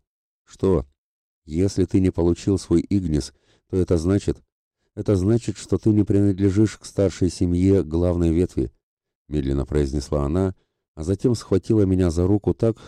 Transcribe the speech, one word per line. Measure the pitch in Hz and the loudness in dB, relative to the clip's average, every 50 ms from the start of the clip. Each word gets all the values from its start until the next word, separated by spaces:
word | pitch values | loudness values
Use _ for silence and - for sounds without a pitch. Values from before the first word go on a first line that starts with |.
| _ _ _ _ _ _ _ _ _ | _ _ _ _ _ _ _ _ _
Что? | _ - - - 95 92 73 65 _ _ _ _ _ _ _ _ _ _ _ _ | _ -8 -2 0 2 2 0 -2 _ _ _ _ _ _ _ _ _ _ _ _
Если | 78 78 85 95 101 - 98 92 | -6 -2 -2 -2 0 0 0 -2
ты | - - 98 | 0 2 2
не | 92 92 | 2 2
получил | - 98 85 87 85 - - 104 98 90 | 0 2 0 0 0 0 0 -2 -2 -2
свой | - - 85 82 - - | 0 0 0 0 0 0
Игнис, | 98 101 92 82 76 71 - - _ _ _ _ _ _ _ - | -2 -2 -2 -2 -2 -4 -4 -6 _ _ _ _ _ _ _ -6
то | - | -2
это | 92 90 - 90 82 | -2 0 0 0 0
значит... | 78 90 98 101 - - - - _ _ _ _ _ _ _ _ _ _ - | 2 2 0 0 0 -2 -6 -6 _ _ _ _ _ _ _ _ _ _ -12
Это | 104 104 - 104 | -8 -2 0 0
значит, | 92 90 101 117 117 - - 95 | 2 2 2 0 0 -2 -6 -10
что | - - - 101 92 | -10 -6 -4 -4 0
ты | - 110 | 2 2
не | 107 104 | 2 2
принадлежишь | 101 - 98 101 101 101 95 90 98 101 92 104 110 101 - | 2 2 2 2 2 0 0 0 0 0 2 2 0 0 0
к | - - | -8 -18
старшей | - - - 98 92 - - 98 87 | -10 -2 0 0 0 0 0 -2 -2
семье | - - 95 87 87 87 92 98 98 95 80 | -2 -2 -2 0 0 2 4 4 4 2 2
главной | 78 78 85 87 90 85 87 87 82 | 0 -2 0 0 0 0 2 2 2
ветви, | 80 85 92 - - - 64 60 _ _ _ _ _ _ _ _ _ _ _ - | 2 2 0 -2 -2 -4 -6 -6 _ _ _ _ _ _ _ _ _ _ _ -6
медленно | 71 76 65 67 67 69 67 | -6 -4 -2 -2 -2 -2 -4
произнесла | - 73 73 71 65 67 73 - - 78 73 69 | -2 -2 -2 -2 -2 -2 -6 -6 -4 -4 -2 -2
она, | 71 80 90 95 95 92 _ _ _ _ _ _ _ - | -2 0 0 -2 -2 -4 _ _ _ _ _ _ _ -14
а | 76 76 | -10 -4
затем | 85 98 - - 131 117 | -4 -4 -2 0 -2 -2
схватила | - - - 101 92 - - 113 107 | -2 -2 -2 -2 -2 0 0 2 2
меня | 101 92 92 92 92 85 | 2 2 2 2 2 0
за | 76 85 87 | 0 0 0
руку | 92 104 101 - 90 | 2 0 0 0 -2
так, | 85 - 117 113 107 - - | -2 0 0 -2 -2 -4 -10